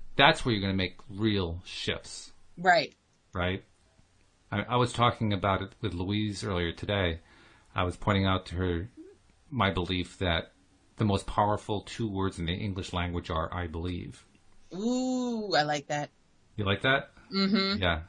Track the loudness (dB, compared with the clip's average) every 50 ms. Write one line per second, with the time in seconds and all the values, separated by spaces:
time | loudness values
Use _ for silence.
0 | -10 -6 4 8 8 8 8 6 2 0 0 2 2 0 2 2 0 -2 -4 -10
1 | -16 -12 -6 0 0 2 2 2 0 -2 -4 -8 -10 -12 -10 -6 -4 -4 -4 -4
2 | -8 -14 -14 -16 -16 -18 -20 -20 -20 -20 -10 0 4 6 6 6 4 0 -8 _
3 | _ _ _ _ _ _ -4 -2 0 0 0 -4 -6 _ _ _ _ _ _ _
4 | _ _ _ _ _ _ _ _ _ -4 -4 -4 -2 0 2 2 2 2 2 4
5 | 4 4 4 2 0 0 0 2 2 2 0 0 -2 -8 -10 -6 -6 -4 -4 -4
6 | -2 -2 0 0 -2 -2 -4 -6 -4 -2 0 0 0 -2 -2 -6 -4 -2 0 2
7 | 2 0 0 -4 -8 -18 -20 -20 -20 -20 -20 -20 _ _ -2 -2 -2 -2 -2 -2
8 | 0 2 2 4 4 2 2 0 -2 -6 -4 -2 0 0 0 -2 -4 -8 -12 -18
9 | -20 -20 -20 _ _ _ _ _ _ -8 0 2 2 2 2 0 -2 0 -2 -2
10 | -2 -4 -6 -2 0 0 0 0 -2 -6 _ _ _ _ _ _ _ _ _ 0
11 | 2 2 2 0 -2 -2 0 2 2 2 2 -2 -2 -4 -6 -6 -6 -8 -8 -6
12 | -6 -4 -2 0 -2 -2 -2 -4 -4 -4 -4 -4 -4 -6 -6 -6 -8 -4 -4 -2
13 | -2 -2 -4 -6 -4 -2 -2 -2 -2 -2 -4 -6 -6 -6 -6 -6 -6 -4 -6 -6
14 | -8 -12 -14 -18 -20 _ _ _ _ -20 -20 -20 -20 -14 -10 -4 -2 -2 -2 0
15 | -2 -2 -2 -2 -2 -4 -4 -4 -2 0 2 2 2 2 0 -4 -2 -4 -4 -4
16 | -4 -6 _ _ _ _ _ _ _ _ -6 -2 0 0 0 2 2 2 2 2
17 | 0 -4 -18 -20 -14 -4 0 0 2 4 4 2 2 2 0 2 2 2 2 0
18 | -4